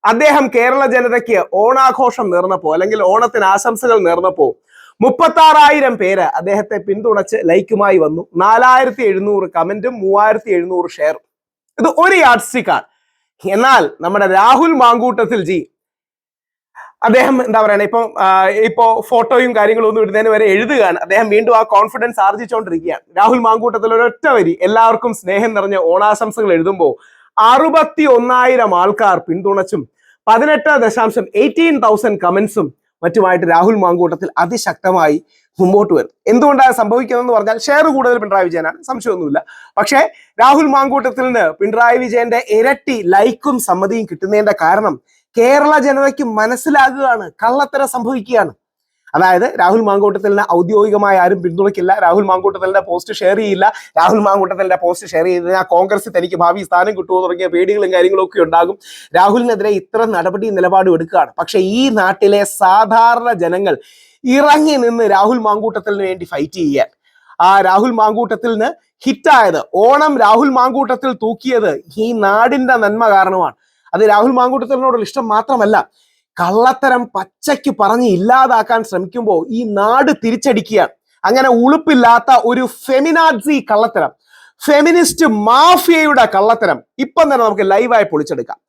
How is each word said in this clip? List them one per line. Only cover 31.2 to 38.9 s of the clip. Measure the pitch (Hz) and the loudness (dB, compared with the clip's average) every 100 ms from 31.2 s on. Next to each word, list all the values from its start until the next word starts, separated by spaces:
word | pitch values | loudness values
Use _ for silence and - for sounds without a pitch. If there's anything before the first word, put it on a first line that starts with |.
| 196 | -6
എയ്റ്റീൻ | 208 285 - 330 285 | -2 -2 0 0 0
തൗസൻഡ് | 196 214 226 190 | 0 0 -2 -2
കമന്റ്സും | 175 185 208 220 151 _ _ _ | -2 -2 -2 -4 -6 _ _ _
മറ്റുമായിട്ട് | 170 175 185 180 170 | -2 0 2 0 2
രാഹുൽ | 170 185 | 2 2
മാങ്കൂട്ടത്തിൽ | 220 185 175 175 156 190 - | 2 0 0 -2 -2 -8 -4
അതിശക്തമായി | 170 226 - 165 190 185 156 151 _ _ _ - | -4 -4 -6 -4 -2 0 2 0 _ _ _ -2
മുമ്പോട്ട് | 185 202 202 | 2 2 2
വരും. | 160 - _ - | 0 -2 _ 0
എന്തുകൊണ്ടാണ് | 240 294 277 262 | 2 2 4 2
സംഭവിക്കുന്നതെന്ന് | 240 214 233 240 247 247 | 2 -2 -2 -2 -4 -2
പറഞ്ഞാൽ, | 226 208 226 | -2 -2 -4
ഷെയർ | 254 285 320 | -2 0 2
കൂടുതൽ | 269 254 240 | 0 0 -2
പിണറായി | 208 196 | -2 -2
വിജയനാണ്, | 180 165 160 165 | -2 -2 -6 -8
സംശയമൊന്നുമില്ല. | - | -10